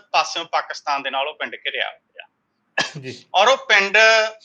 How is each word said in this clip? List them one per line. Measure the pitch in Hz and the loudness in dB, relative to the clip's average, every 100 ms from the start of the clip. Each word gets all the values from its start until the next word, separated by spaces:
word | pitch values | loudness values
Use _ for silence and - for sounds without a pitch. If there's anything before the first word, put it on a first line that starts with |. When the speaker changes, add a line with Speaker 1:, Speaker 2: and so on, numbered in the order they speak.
| _ | _
Speaker 1:
ਪਾਸਿਓਂ | 165 156 170 | -2 -2 -6
ਪਾਕਿਸਤਾਨ | 160 156 - - 151 139 | -4 -4 -4 -8 -6 -4
ਦੇ | 135 | -4
ਨਾਲ | 135 147 | -4 -6
ਉਹ | |
ਪਿੰਡ | 151 131 | -8 -10
ਘਿਰਿਆ | 113 139 127 101 | -10 -8 -6 -6
ਹੋਇਆ। | - _ - - _ _ _ _ - - 147 | -8 _ -20 -20 _ _ _ _ -6 -6 -10
Speaker 2:
ਜੀ। | 127 117 - | -14 -14 -4
Speaker 1:
ਔਰ | 180 220 | 2 2
ਉਹ | 269 | 2
ਪਿੰਡ | - 202 196 208 220 220 220 214 | 2 2 4 4 6 4 2 -6